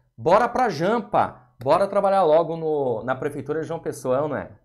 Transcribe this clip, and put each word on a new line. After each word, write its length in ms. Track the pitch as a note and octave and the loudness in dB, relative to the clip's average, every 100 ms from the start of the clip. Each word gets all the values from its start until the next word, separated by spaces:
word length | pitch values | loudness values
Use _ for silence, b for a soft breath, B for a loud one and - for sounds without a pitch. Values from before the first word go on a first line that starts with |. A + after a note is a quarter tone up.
| _ - | _ -4
Bora 300 | A#2 G3+ A#3+ | 2 4 2
pra 220 | A#3+ B3 | 0 -2
Jampa. 800 | D3+ F3 A#3 G#3 D#3+ G2+ - _ - | 0 0 -2 0 0 0 -4 _ -6
Bora 260 | C3 E3+ G3 | 0 2 2
trabalhar 360 | G3+ G3 G3 | 0 2 4
logo 340 | E3+ D#3 D#3+ E3 | 4 4 2 -2
no, 460 | D#3+ D3+ C3 A2 | -2 -2 -2 -4
na 120 | A#2+ B2 | -4 -4
Prefeitura 460 | C#3+ D3 C3 D#3 | -4 -6 -6 -6
de 60 | C#3+ | -6
João 120 | E3 | -8
Pessoa, 480 | D#3+ B2 C3 B2+ D3+ | -8 -6 -2 0 0
não 80 | A#2+ | -4
é? 160 | F2 G2 | -8 -16